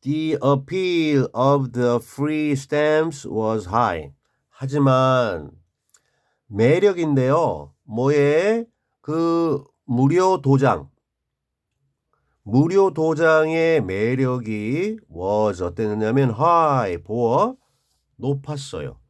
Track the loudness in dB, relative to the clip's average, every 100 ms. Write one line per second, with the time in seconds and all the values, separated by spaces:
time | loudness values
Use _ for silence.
0 | -4 -4 -2 -2 0 0 -2 -4 -2 0
1 | 2 0 0 0 2 2 0 -2 0 0
2 | -4 -8 -4 -2 -2 -2 -2 0 2 2
3 | 0 -6 -8 -4 -2 -2 -2 0 0 -2
4 | -8 -18 _ _ _ _ -6 0 2 4
5 | 2 2 0 -4 -10 -20 _ _ _ _
6 | _ _ _ _ _ 0 2 4 2 2
7 | 0 0 2 0 0 -4 -10 _ _ -4
8 | 0 2 2 2 2 -2 -4 _ _ _
9 | -6 -2 0 0 0 -2 -8 _ -6 0
10 | 2 4 2 2 2 4 4 0 -4 _
11 | _ _ _ _ _ _ _ _ _ _
12 | _ _ _ _ -2 2 2 4 2 2
13 | -2 2 4 4 4 2 2 2 0 -2
14 | -2 0 0 -2 -4 -6 -4 -4 -4 -6
15 | _ -8 -2 0 0 -2 -6 -4 -4 -2
16 | 0 2 0 0 2 2 2 0 -2 -6
17 | -8 -2 0 2 0 -4 _ _ _ _
18 | _ _ -6 -6 -6 -12 -10 -10 -12 -14
19 | _